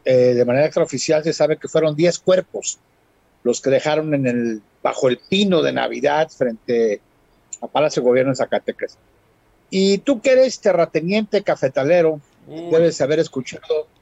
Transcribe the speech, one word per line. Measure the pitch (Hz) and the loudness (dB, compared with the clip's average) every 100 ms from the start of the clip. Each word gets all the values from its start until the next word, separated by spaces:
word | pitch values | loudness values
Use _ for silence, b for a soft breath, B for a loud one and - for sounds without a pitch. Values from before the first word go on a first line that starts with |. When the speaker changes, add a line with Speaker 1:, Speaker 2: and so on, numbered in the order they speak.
Speaker 1:
eh, | 131 127 123 | 2 4 4
de | 120 120 | 4 2
manera | 131 151 | 2 2
extraoficial | 175 156 135 - 156 | 0 -2 -2 -2 0
se | 156 | 0
sabe | 151 151 156 | 0 0 -2
que | - | -2
fueron | 160 156 151 | 0 0 2
diez | 175 - | 0 0
cuerpos | - 185 - - - - _ _ _ _ _ _ | 0 0 0 -8 -10 -12 _ _ _ _ _ _
los | 123 117 | -4 -2
que | 135 | 0
dejaron | 135 151 156 156 | 0 0 -2 -2
en | 143 127 | -2 -2
el, | 120 117 110 _ _ | -2 -4 -6 _ _
bajo | - - 131 | -6 0 0
el | 120 | -2
pino | - 190 202 165 | -2 0 2 0
de | 139 | 0
Navidad | 127 120 120 143 151 160 | -2 -4 -2 -2 -2 -2
frente | - 127 113 - 117 113 101 _ _ _ _ _ - | -4 -4 -4 -4 0 0 -2 _ _ _ _ _ -16
a | 117 | -6
Palacio | 135 151 151 | -2 -2 0
de | 123 | 2
Gobierno | 127 135 | 2 0
en | 127 | -2
Zacatecas. | 113 104 - - 101 _ _ _ _ _ _ _ _ | -2 -4 -4 -8 -10 _ _ _ _ _ _ _ _
Y | 190 196 196 | 0 2 0
tú | 285 240 | 0 0
que | 269 | 2
eres | 254 262 - | 4 2 0
terrateniente | 202 175 160 156 170 214 214 202 | 0 2 0 -2 -2 -2 -2 -2
cafetalero, | 190 151 135 139 139 175 160 151 - _ - | -2 -2 -2 -2 0 2 2 -2 -10 _ -20
Speaker 2:
Uy. | 156 170 | -14 -2
Speaker 1:
debes | 160 165 - | 2 2 0
haber | 139 156 | -2 0
escuchado | 151 131 - - - 156 - _ | -2 -6 -10 -10 -6 -6 -6 _